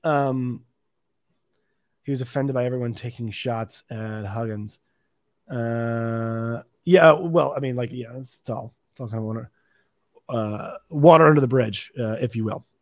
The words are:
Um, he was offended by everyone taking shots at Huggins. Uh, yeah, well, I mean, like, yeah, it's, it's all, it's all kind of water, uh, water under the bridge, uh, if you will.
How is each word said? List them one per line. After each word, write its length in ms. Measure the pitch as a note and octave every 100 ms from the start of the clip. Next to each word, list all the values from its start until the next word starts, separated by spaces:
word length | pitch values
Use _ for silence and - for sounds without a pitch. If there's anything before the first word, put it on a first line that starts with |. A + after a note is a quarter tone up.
Um, 600 | E3 D3 C#3 C3 B2 A#2+ _ _ _ _ _ _ _ _ _ _ _ _ _ _
he 80 | -
was 100 | C3+
offended 320 | B2 C#3 C#3
by 140 | B2+ B2
everyone 260 | B2+ A#2+
taking 380 | A2 B2 A#2+ A2+
shots 540 | G2+ B2+ A2+ A2 - _
at 360 | A2+ A2 A2 G2+
Huggins. 520 | G#2+ A#2 G#2+ G#2+ - _ _ _ _ _ _ _
Uh, 1120 | B2+ A#2 A#2 A#2 A#2 A#2 A2+ A2+ A2+ A2+ A#2 - _
yeah, 280 | - F#3 E3
well, 420 | D#3 F3 E3 C#3 C#3+
I 40 |
mean, 160 | C3+ B2
like, 140 | A#2+
yeah, 260 | B2 A2+ B2
it's, 240 | C3 -
it's 100 | -
all, 240 | A2+ A#2 _ _
it's 80 | _
all 80 | A#2+
kind 120 | A2+
of 40 |
water, 260 | A2 A2 A#2 _ _ _ _ _ _ _ -
uh, 440 | A#2+ G#2+ G#2 G2 - _
water 360 | D#3 D#3 D#3+ D#3
under 140 | D3+
the 80 | C3
bridge, 420 | C3 A2+ G2 - -
uh, 200 | A2 A2+
if 160 | B2 A2+
you 80 |
will. 220 | A2 G#2+ _ _